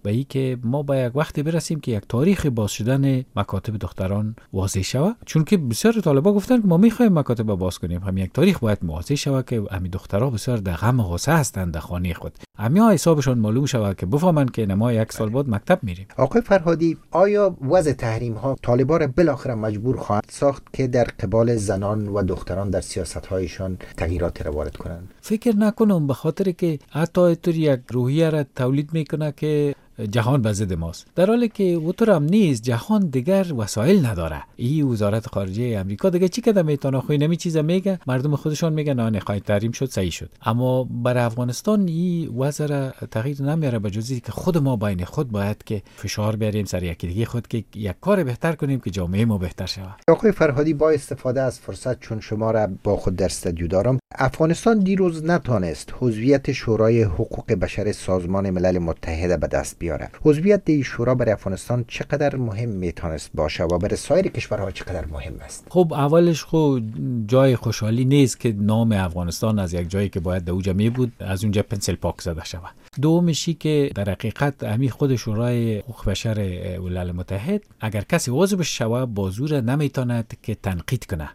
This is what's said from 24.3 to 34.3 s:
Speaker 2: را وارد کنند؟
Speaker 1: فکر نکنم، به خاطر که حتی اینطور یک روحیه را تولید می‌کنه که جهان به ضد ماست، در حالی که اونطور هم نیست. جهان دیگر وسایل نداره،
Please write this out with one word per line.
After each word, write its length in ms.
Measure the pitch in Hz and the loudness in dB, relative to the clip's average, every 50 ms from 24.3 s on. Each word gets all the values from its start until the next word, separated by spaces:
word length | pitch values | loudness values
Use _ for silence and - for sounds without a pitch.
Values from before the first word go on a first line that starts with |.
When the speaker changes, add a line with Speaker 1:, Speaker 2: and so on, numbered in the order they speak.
| - - - | -4 -4 -6
Speaker 2:
را 80 | 80 73 | -6 -4
وارد 240 | 73 76 80 - | -4 -4 -6 -8
کنند؟ 380 | - - 85 85 85 90 - - _ | -10 -10 -12 -12 -12 -14 -16 -20 _
Speaker 1:
فکر 360 | - - 208 220 - 240 214 | -6 -4 -4 -2 0 0 2
نکنم، 500 | 202 220 214 214 - 226 208 196 170 147 | 2 2 2 2 2 2 2 4 2 2
به 80 | 139 131 | 0 -2
خاطر 360 | - - 160 151 - 190 185 | -2 -2 -2 -2 -2 -2 -2
که 280 | 170 - 180 170 156 143 - _ | -2 -2 -2 -2 -2 -4 -8 _
حتی 300 | - 143 165 170 - 180 | -4 -4 -4 0 2 4
اینطور 340 | 180 175 165 165 - 175 165 | 4 4 4 2 0 0 0
یک 260 | 160 156 151 135 127 127 - | 2 2 2 2 0 -2 -4
روحیه 400 | 110 127 123 127 139 156 165 160 | -2 0 0 2 2 2 2 2
را 140 | 156 151 143 - _ | 2 0 -2 -4 _
تولید 340 | - 127 123 135 143 147 147 160 | -2 0 0 0 0 -2 -2 -2
می‌کنه 420 | 160 151 - - 156 156 151 143 | -4 -4 -4 -4 -4 -4 -4 -4
که 380 | - 156 151 151 147 147 143 139 - _ _ _ - 113 107 | -4 -2 0 2 2 2 0 -2 -4 _ _ _ -8 -6 -2
جهان 320 | 101 120 110 123 139 139 110 | 0 0 2 2 2 2 2
به 100 | 110 104 | 2 0
ضد 200 | 95 110 90 92 | 0 0 -2 -2
ماست، 340 | 80 82 82 82 - - _ _ | -2 -4 -6 -8 -10 -16 _ _
در 120 | - 175 | 2 2
حالی 220 | 196 226 240 240 220 | 4 4 2 2 0
که 160 | - - 196 | -2 0 0
اونطور 460 | 180 175 170 156 165 185 - 233 220 | 0 0 0 -2 -2 -2 2 2 4
هم 120 | 196 156 143 | 4 4 4
نیست. 400 | 151 185 220 208 160 135 110 113 | 4 4 4 4 4 2 2 0
جهان 440 | 127 117 113 - - 220 214 196 | -2 -2 -2 0 0 0 2 2
دیگر 460 | 165 131 131 123 165 190 196 190 175 151 117 | 2 0 0 0 2 2 2 2 0 -2 -4
وسایل 480 | 107 - - - 104 156 202 202 147 | -4 -4 -2 0 4 6 6 6 4
نداره، 360 | 117 104 85 82 80 | 4 0 0 -2 -4